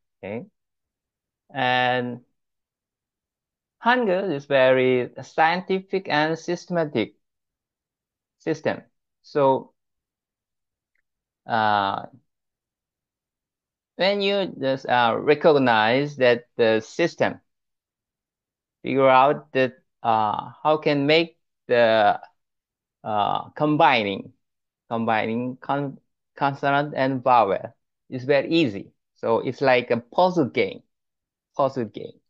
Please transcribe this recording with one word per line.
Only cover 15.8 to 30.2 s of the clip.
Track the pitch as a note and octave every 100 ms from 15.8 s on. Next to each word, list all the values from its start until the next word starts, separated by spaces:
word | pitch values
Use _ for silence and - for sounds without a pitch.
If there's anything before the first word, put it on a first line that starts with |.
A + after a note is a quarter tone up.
| G#2+ C3 D3 C#3+
that | B2 A#2+ - -
the | A2+ A2
system, | - - E3+ - G#2+ - _ _ _ _ _ _ _ _ _ _ _ _ _ _
figure | A#2+ C3 C3+
out | C3 C#3 D3 -
that, | C3+ B2+ - _ _
uh, | A#2+ A2 G#2+ - B2+ -
how | D3+ D#3
can | D#3 C#3+ C#3
make | D#3+ E3 _ _ _ -
the, | A#2+ A#2 A2 G2+ - - _ _ _ _ _ _ _
uh, | - G#2+ G2+ G1+ -
combining, | - D3+ D3+ D#3+ B2+ G#2 G2 - _ _ _ _ _ _
combining | A#2 A2+ A2 A2 A2+ B2+ B2+
con-, | - C#3 C#3+ - _ _ _ -
consonant | C#3+ C#3 C#3 C#3 D3+ C#3
and | C3+ C3
vowel | C3 B2 G2+ F#2 - - _ _ _
is | C3
very | C3 C#3 -
easy. | E3 C#3+ G2 - _ _ _
So | A2+ A2+
it's | - A#2+
like | C3+ B2 A#2+
a | A#2
puzzle | - -